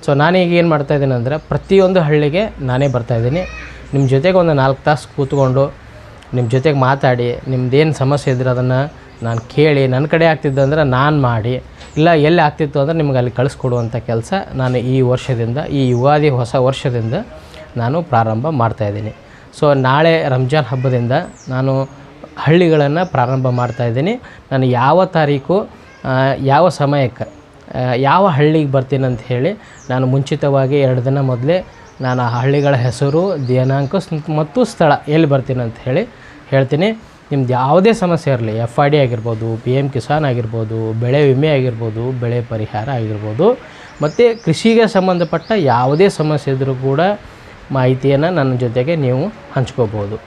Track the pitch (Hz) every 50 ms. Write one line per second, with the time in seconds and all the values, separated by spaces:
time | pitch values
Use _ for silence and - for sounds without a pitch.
0 | - - 147 139 143 160 180 185 185 170 175 170 170 170 156 151 143 139 151 147
1 | 139 135 131 123 117 127 143 156 - - 147 147 - - 190 196 190 185 190 190
2 | 165 147 151 151 151 147 139 175 214 214 - - 143 127 127 127 139 143 123 123
3 | 117 - 127 113 113 123 139 175 - - - - - - - - - - - 139
4 | 139 127 135 135 143 180 185 190 175 165 156 139 131 135 139 - - 151 151 147
5 | - - - - 143 131 - 143 135 131 127 135 139 143 143 - - - - -
6 | - - - - - - - 127 123 113 117 131 131 160 156 139 131 127 139 139
7 | 139 139 127 123 120 120 120 - - - 131 127 127 123 123 139 156 160 147 -
8 | 135 131 143 143 - - 135 123 127 127 127 123 127 127 131 131 139 151 - -
9 | - - - - - 117 113 113 113 - - - 147 156 147 139 139 131 127 127
10 | 147 156 - 160 160 165 160 151 - 151 135 135 139 135 147 156 156 135 127 127
11 | 135 147 156 147 135 123 120 113 104 117 127 127 - - - - - - - -
12 | 151 175 170 156 143 151 165 175 160 151 147 - 160 147 139 151 139 143 165 165
13 | 156 143 131 127 123 127 123 - 123 139 - - - 131 123 120 117 113 117 120
14 | 113 - 117 113 117 - - 196 - - 131 131 131 127 127 127 110 127 127 135
15 | 131 123 127 127 - - 131 117 117 113 117 139 160 - 143 143 135 127 123 120
16 | 123 139 147 151 147 151 135 123 123 113 - 139 127 127 131 - - 147 120 120
17 | 110 113 120 175 240 - - - - - - - - - - 123 117 120 139 170
18 | 170 170 127 117 113 110 110 110 120 160 160 135 117 113 110 - 107 104 104 104
19 | 110 107 110 - - - - - - - - - - 151 143 139 131 127 135 143
20 | 156 165 165 160 165 147 131 127 131 127 143 156 151 113 135 127 127 135 123 123
21 | 120 117 120 156 180 - - - - - 127 127 131 135 135 135 135 135 - -
22 | - - - - - - - - - 135 156 175 185 165 156 151 143 143 147 165
23 | 185 175 - - 123 120 131 135 127 131 123 123 123 120 117 - 123 120 113 123
24 | 139 185 233 254 - - - - - - - 135 131 131 123 120 123 135 156 175
25 | 190 180 - 165 156 143 147 139 139 - 170 196 220 - - - - - - -
26 | - 135 131 131 135 135 139 - 135 135 131 147 170 185 - - 147 139 143 143
27 | 135 120 - - - - - - - - - - - - - - 127 127 123 120
28 | 135 139 147 175 196 202 160 131 147 151 156 160 156 143 131 139 127 - - 135
29 | 135 131 123 113 - - 127 123 127 170 208 214 - - - - - - 127 131
30 | 131 131 127 139 135 - 156 143 - 143 139 135 135 131 139 147 139 127 127 127
31 | 117 131 135 139 139 131 127 120 123 139 170 185 - - - - - - - -
32 | 127 131 127 123 123 120 113 120 120 135 139 147 139 143 143 127 117 127 120 -
33 | 147 139 139 160 180 202 190 151 135 123 127 127 127 131 135 139 139 139 147 196
34 | - - 170 156 147 - 156 151 156 156 - 247 254 226 - - 185 151 143 139
35 | - - 147 160 165 151 139 139 123 - 135 127 123 117 110 - - 127 127 160
36 | 220 - - - - - - - - - - 135 139 127 - 147 180 208 226 220
37 | - - - - - - 147 139 135 123 127 123 127 135 151 175 185 226 226 226
38 | 190 175 170 156 - 147 135 120 117 110 107 110 117 117 - - 147 143 147 151
39 | 139 123 120 117 110 120 117 110 113 113 113 110 113 127 127 135 139 143 135 127
40 | - - 147 151 156 139 123 123 117 110 113 117 113 107 113 113 113 110 110 113
41 | 120 120 131 143 151 139 131 127 147 156 151 139 127 127 117 110 117 113 107 110
42 | 117 127 131 127 123 117 117 120 117 117 117 110 110 107 - 110 107 127 139 123
43 | 113 107 107 104 104 107 107 113 165 208 170 - - - - - - - - -
44 | 147 151 156 - 240 240 233 226 - - 160 - - 226 226 220 233 214 220 196
45 | 180 185 185 175 175 165 - 165 - - 220 214 170 135 117 120 127 131 143 156
46 | 190 202 - - 156 151 151 147 - - 135 131 135 135 135 127 131 135 135 143
47 | 170 190 208 208 - - - - - - - - - - 147 135 127 127 131 131
48 | 131 139 139 139 151 170 185 170 139 135 127 123 127 123 113 127 127 139 170 160
49 | 143 127 123 127 151 202 - - - - - 139 131 - - - 120 107 104 107
50 | 101 101 107 107 -